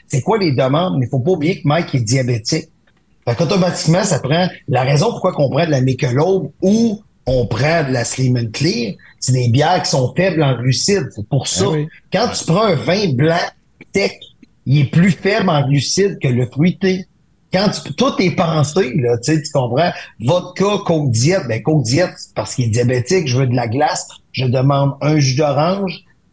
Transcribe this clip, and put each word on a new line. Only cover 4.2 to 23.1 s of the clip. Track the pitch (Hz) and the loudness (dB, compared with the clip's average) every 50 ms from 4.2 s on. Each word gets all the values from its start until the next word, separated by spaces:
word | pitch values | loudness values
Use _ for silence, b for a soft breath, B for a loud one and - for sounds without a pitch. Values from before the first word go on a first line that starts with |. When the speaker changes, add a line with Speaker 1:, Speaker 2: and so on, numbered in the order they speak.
Speaker 1:
prend, | - - 147 170 185 175 B B B - | 0 0 0 0 0 0 B B B -2
la | 139 123 131 | 0 0 2
raison | 127 143 143 175 233 | 2 2 2 2 0
pourquoi | - - - 185 180 | 0 -2 -2 -2 0
qu'on | - 151 170 | 0 0 0
prend | 131 139 170 | 2 0 0
de | 160 | 0
la | 151 135 127 | 0 0 2
Michelob | 131 131 123 143 131 120 135 151 185 190 185 151 139 - - - | 0 0 0 -2 -2 0 0 2 2 0 0 -2 -6 -8 -2 0
ou | 190 208 226 233 226 202 208 - _ _ _ - | 2 2 2 2 0 -2 -4 -10 _ _ _ -4
on | - 135 127 117 | -2 0 0 0
prend | 101 - 107 131 151 165 170 151 | 0 -2 -2 0 0 2 0 0
de | 135 127 | 0 -2
la | 123 113 | -2 -2
Slim | - - - 131 127 123 | -4 -2 -2 0 0 0
and | 123 117 110 107 | 0 -2 -4 -4
Clear, | - 143 165 214 240 240 202 - B B B B B | -2 -2 0 0 -2 -4 -6 -8 B B B B B
c'est | - - 127 | -2 -2 0
des | 127 123 120 | 0 2 2
bières | 110 135 147 160 185 175 - | 2 2 2 2 2 0 0
qui | - | 0
sont | - 143 131 - - | -2 0 -2 -2 0
faibles | - 180 190 180 160 151 | 0 0 0 2 2 0
en | 135 127 | 0 0
glucides. | 113 120 131 127 - - - 202 190 151 117 - | 0 0 -2 0 0 0 0 0 0 -2 -4 -8
C'est | - 104 - | -12 -8 -2
pour | - 135 - | -2 -2 -2
Speaker 2:
Ah | - | -2
Speaker 1:
ça. | - - 190 196 | -2 0 0 0
Speaker 2:
oui. | 160 151 147 156 B B B - - | 0 -2 -4 -6 B B B -4 -2
Speaker 1:
Quand | 185 233 226 - | 0 0 0 -2
tu | - - | -4 -2
prends | - 165 196 226 | 0 2 2 2
un | 214 170 | 2 2
vin | 131 107 135 175 208 214 180 131 | 0 0 0 0 0 0 0 0
blanc | 117 147 160 165 175 180 - - _ _ _ _ - - _ - | 2 2 2 2 0 -2 -4 -8 _ _ _ _ -20 -14 _ -2
sec, | 196 196 190 - - - - _ _ - _ _ _ - | -2 -2 -2 -4 -6 -20 -20 _ _ -20 _ _ _ -2
il | - 131 147 | 2 2 2
est | 143 - | 2 2
plus | - 160 170 202 | 4 4 4 4
faible | 165 - - 190 202 170 185 185 | 2 2 0 0 0 2 2 2
en | 160 147 135 131 | 2 2 2 2
glucides | 143 147 - - - - 196 202 - - | 2 0 0 0 0 2 2 0 0 -2
que | - 135 | -2 0
le | 123 120 127 | 0 0 0
fruité. | 117 - 131 156 180 170 - - 185 185 185 190 _ _ _ _ _ _ _ _ - - | -2 0 0 0 0 0 0 0 -2 -2 -2 -6 _ _ _ _ _ _ _ _ -4 -2
Quand | 185 202 202 | 0 0 0
tu, | - - - - 143 | -2 -2 -8 -8 -2
tout | - 233 269 - - | 0 0 0 0 0
est | 196 175 143 | 0 0 0
pensé, | - 185 165 160 156 139 - - 185 202 254 247 | 0 0 0 2 0 0 0 2 0 0 0 0
là, | 170 123 120 120 113 | -2 0 0 0 0
tu | - 147 160 | 0 0 0
sais, | 160 147 | 0 -2
tu | - - | -2 -2
comprends ? | 143 127 117 120 131 170 175 175 B B B B B | -2 -2 0 0 0 0 -2 -2 B B B B B
Vodka, | 107 123 170 180 180 180 - - 190 202 208 196 202 | -2 0 0 0 0 -4 -4 -2 0 0 0 -2 0
Coke | - 170 156 147 135 | 0 0 0 0 0
Diet, | 113 110 120 151 185 190 - 120 | 0 0 2 2 2 0 0 -2
ben, | 113 110 - | -6 -4 0
Coke | - 156 156 120 | 0 2 2 2
Diet, | 110 123 160 180 175 - | 2 0 0 0 0 -4
c'est | - - - - | -10 -18 -12 -8
parce | - 131 - - | -8 -6 -6 -2
qu'il | - 123 | -2 -2
est | 113 | 0
diabétique, | 101 120 120 120 127 123 117 - | 0 0 2 2 2 0 0 0